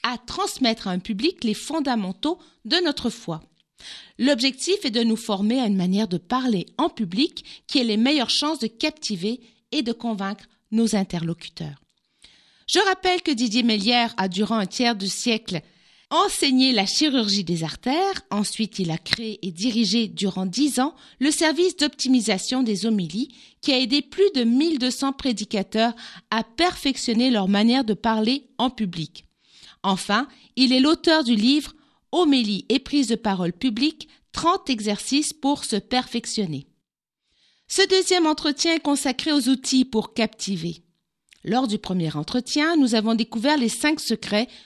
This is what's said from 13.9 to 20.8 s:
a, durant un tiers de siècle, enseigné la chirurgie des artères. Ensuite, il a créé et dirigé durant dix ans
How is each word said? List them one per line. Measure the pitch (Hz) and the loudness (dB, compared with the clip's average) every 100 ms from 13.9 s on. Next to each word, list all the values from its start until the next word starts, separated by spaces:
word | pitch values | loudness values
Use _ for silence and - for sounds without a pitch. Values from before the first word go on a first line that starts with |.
| 240 233 - | 2 2 -2
a, | 190 | -4
durant | 180 202 226 | -2 -2 -2
un | 185 | -2
tiers | - 240 208 | 0 0 0
de | 196 | -4
siècle, | - 240 220 - 170 - _ _ _ - | -4 -2 -2 -4 -8 -8 _ _ _ -2
enseigné | 311 392 - 285 254 262 | 0 0 2 2 4 4
la | 240 208 | 2 0
chirurgie | - 302 254 208 202 | 0 2 2 0 -2
des | 175 170 | -2 -2
artères. | 160 - 247 311 392 370 - | -4 -4 -2 0 0 -2 -4
Ensuite, | 202 202 - 220 - | -2 -2 -2 -4 -4
il | 170 | -4
a | 160 | -4
créé | - - 220 208 185 | -4 -4 -4 -8 -8
et | |
dirigé | 165 240 220 196 233 208 | -4 -2 2 2 2 0
durant | 165 190 185 190 | -2 -4 -2 -4
dix | 240 294 | 0 0
ans | 247 | 0